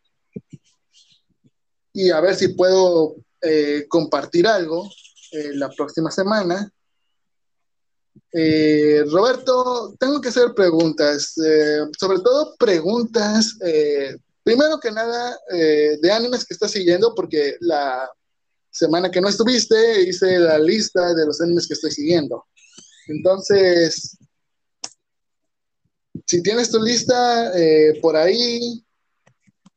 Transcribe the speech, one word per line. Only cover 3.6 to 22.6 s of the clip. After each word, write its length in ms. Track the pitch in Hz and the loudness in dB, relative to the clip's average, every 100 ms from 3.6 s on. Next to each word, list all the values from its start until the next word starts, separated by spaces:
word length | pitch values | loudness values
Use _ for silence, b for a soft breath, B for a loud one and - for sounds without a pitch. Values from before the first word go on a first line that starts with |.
| 147 147 143 | 0 -4 -2
compartir 580 | 170 151 143 135 175 202 | -2 -2 -4 -2 0 2
algo, 420 | 208 160 165 196 - _ _ - | 0 -2 -6 -8 -20 _ _ -16
eh, 200 | 160 147 143 | -12 -10 -8
la 140 | 135 | -8
próxima 420 | - 143 - 160 | -8 -8 -6 -6
semana. 600 | - 190 220 180 185 202 _ _ _ _ _ _ _ _ _ _ _ _ _ _ _ _ | -4 -2 -2 -2 -4 -8 _ _ _ _ _ _ _ _ _ _ _ _ _ _ _ _
Eh, 720 | 165 160 156 156 151 151 151 147 | -2 0 2 2 4 4 2 2
Roberto, 840 | 170 240 262 - 254 247 240 233 - | 2 2 0 0 0 0 -4 -8 -4
tengo 220 | 254 285 | -2 -2
que 80 | 240 | -2
hacer 240 | 220 240 | 0 2
preguntas, 840 | - 185 165 165 151 147 147 - - | 4 2 2 0 0 0 0 -6 -2
eh, 400 | 156 156 151 151 151 - | 2 4 4 0 -4 -6
sobre 220 | 196 185 | -2 0
todo 360 | 240 277 302 - | 2 0 -2 -2
preguntas, 1000 | 233 170 165 233 226 226 208 220 202 - 180 | 0 2 0 -2 -2 -2 0 0 -2 -4 -2
eh, 500 | 156 147 143 135 131 _ _ | 0 0 -2 -4 -10 _ _
primero 360 | - 240 302 302 | 0 2 2 0
que 120 | 233 | -6
nada, 460 | 214 233 240 240 240 - | -6 -6 -6 -8 -10 -8
eh, 460 | 180 156 151 151 151 | 0 2 2 2 0
de 100 | 170 | 0
animes 340 | 220 240 247 - | 0 -2 -4 -8
que 80 | |
estás 180 | 170 202 | -6 -6
siguiendo, 440 | 202 175 180 226 226 | -2 0 2 0 -2
porque 400 | 175 156 143 - | -4 -2 -2 -4
la 480 | 170 151 139 127 131 - _ _ _ _ _ | -2 -2 -2 -6 -10 -16 _ _ _ _ _
semana 400 | - 160 170 185 | -4 0 0 -2
que 120 | 185 | 0
no 60 | 196 | -2
estuviste 760 | 180 226 247 - 220 226 214 | 0 0 0 2 2 4 2
hice 360 | 185 180 185 180 | 0 0 0 4
la 200 | 170 151 | 4 4
lista 540 | 160 214 - 180 175 165 | 2 0 -2 -2 0 2
de 100 | 151 | 0
los 160 | - | -2
animes 260 | 170 170 - | -2 -2 -2
que 60 | |
estoy 180 | 147 156 | -6 -8
siguiendo. 540 | - 147 175 135 117 - _ | -6 -2 0 -2 -10 -14 _